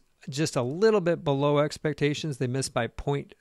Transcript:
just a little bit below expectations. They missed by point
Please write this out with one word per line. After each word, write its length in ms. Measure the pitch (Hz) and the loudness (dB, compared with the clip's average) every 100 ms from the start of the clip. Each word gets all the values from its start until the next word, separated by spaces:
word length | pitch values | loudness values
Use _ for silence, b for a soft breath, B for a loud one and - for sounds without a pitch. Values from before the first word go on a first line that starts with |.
| - _ - | -16 _ -8
just 280 | 135 160 143 | -4 -2 0
a 80 | |
little 380 | 120 165 220 214 | -2 2 4 4
bit 220 | 170 160 | 2 0
below 360 | 147 139 143 147 | 0 2 2 2
expectations. 800 | 151 - 156 143 147 143 160 131 | 0 -2 -6 0 0 0 -6 -4
They 80 | 127 | -2
missed 260 | 135 - | -2 -2
by 140 | 123 117 | -2 -4
point 480 | - 143 143 - - | -4 -4 -4 -6 -18